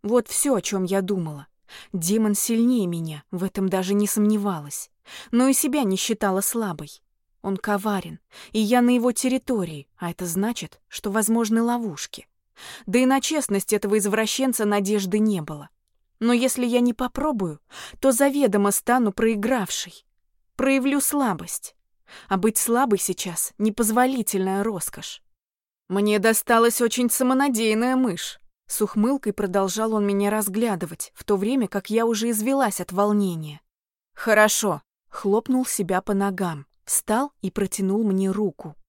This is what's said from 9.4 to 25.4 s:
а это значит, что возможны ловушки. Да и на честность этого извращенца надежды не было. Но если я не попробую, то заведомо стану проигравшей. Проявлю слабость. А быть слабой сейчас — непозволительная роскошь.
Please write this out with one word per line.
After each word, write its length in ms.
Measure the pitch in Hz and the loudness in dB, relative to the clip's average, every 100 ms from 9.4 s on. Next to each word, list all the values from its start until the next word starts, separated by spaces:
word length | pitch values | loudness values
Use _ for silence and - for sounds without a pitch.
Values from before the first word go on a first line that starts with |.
| - 233 170 151 139 _ | -2 -2 -2 -8 -16 _
а 140 | 175 | -10
это 160 | 170 180 | -6 -6
значит, 540 | 170 214 240 165 _ _ | -2 -2 -4 -10 _ _
что 220 | - 208 | -10 -2
возможны 520 | 208 208 226 220 226 | 0 2 2 2 2
ловушки. 640 | 233 240 226 143 - - - _ _ _ - - - | 2 -2 -4 -8 -12 -14 -20 _ _ _ -20 -16 0
Да 120 | 226 | 4
и 80 | 254 | 4
на 140 | 269 | 2
честность 520 | - 311 - 196 - | 0 -2 0 -2 0
этого 260 | 208 202 214 | -2 2 2
извращенца 680 | 202 220 220 - 262 240 | 2 0 0 0 0 0
надежды 540 | 214 208 196 214 190 208 | 0 0 2 0 0 2
не 220 | 214 190 | 2 0
было. 300 | 151 151 147 _ _ _ _ _ | -4 -12 -14 _ _ _ _ _
Но 140 | 226 | 0
если 340 | 240 254 254 247 | 2 2 0 0
я 140 | 240 | 2
не 120 | 240 | 2
попробую, 680 | 226 254 - 302 247 180 147 _ - - - | 0 -6 -2 -2 -2 -4 -6 _ -18 -18 0
то 100 | 269 | 2
заведомо 640 | 247 277 285 262 202 202 | 4 2 4 2 4 2
стану 400 | 196 - 247 220 | 0 0 2 2
проигравшей. 920 | 196 220 214 220 254 185 - 180 - _ _ _ _ _ - | 0 0 0 0 -2 -2 -6 -8 -16 _ _ _ _ _ -2
Проявлю 440 | 269 269 262 285 | 2 2 2 0
слабость. 760 | - 285 254 170 170 - - _ _ _ _ - - | 0 0 0 -2 -8 -12 -12 _ _ _ _ -20 -4
А 80 | 190 | 0
быть 200 | 220 220 | 2 0
слабой 400 | - 233 262 202 | 0 2 2 2
сейчас — 540 | - 180 185 165 - _ | 0 -4 -6 -6 -8 _
непозволительная 1040 | 214 208 220 220 254 269 214 196 190 190 | -2 0 0 2 2 0 -2 -2 -2 -2
роскошь. 580 | 220 190 - - - - _ _ | -2 -4 -8 -10 -14 -16 _ _